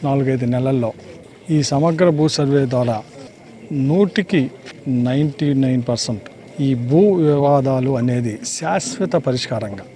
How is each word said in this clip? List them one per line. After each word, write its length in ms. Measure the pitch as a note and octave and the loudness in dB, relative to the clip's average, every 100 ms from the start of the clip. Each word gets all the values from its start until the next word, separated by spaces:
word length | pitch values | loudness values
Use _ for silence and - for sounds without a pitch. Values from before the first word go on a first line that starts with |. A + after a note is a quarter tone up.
నాలుగైదు 400 | D3 C#3 C3+ C3 | 0 0 0 0
నెలల్లో 480 | B2 B2 C3 C3+ A#2 - - - - - - | 0 0 0 0 -2 -6 -16 -20 -20 -20 -2
ఈ 120 | D#3 | 0
సమగ్ర 460 | C#3 C#3 D#3+ E3 F3+ | 0 0 0 2 2
భూ 200 | D3+ D#3 | 4 0
సర్వే 380 | - C#3+ C#3+ C3+ | 2 2 2 2
ద్వారా 360 | B2+ B2 A2 G#2+ - - - - - - | 0 0 -2 -6 -20 -20 -20 -20 -20 -8
నూటికి 800 | D3 C3+ E3 G3+ - F#3 F3 B2+ - - - - | -2 0 2 2 2 0 0 0 -4 -20 -14 -4
నైంటీ 680 | B2+ B2 C3 D3+ C#3+ D3+ | 0 0 2 0 0 -2
నైన్ 280 | C#3 C3 B2+ A#2+ | 2 2 0 0
పర్సెంట్ 340 | A#2+ - A2 - - - - | -4 -4 -8 -10 -20 -20 -4
ఈ 140 | C#3 | -2
భూ 380 | B2+ A#2+ D3+ G#3 | -2 2 4 4
వివాదాలు 840 | F#3 D#3 D3 C#3+ C#3+ C3+ C3 B2+ C3 | 4 2 4 4 4 2 0 0 0
అనేది 440 | B2 B2 A#2+ G#2+ | 0 0 -2 -6
శాశ్వత 680 | - - D#3+ F#3 - - F#3+ | -8 -8 -4 -4 -4 -6 -2
పరిష్కారంగా. 720 | F3 C#3 B2+ - A#2 G#2 G2 F#2 | -2 0 -4 -4 -6 -6 -10 -16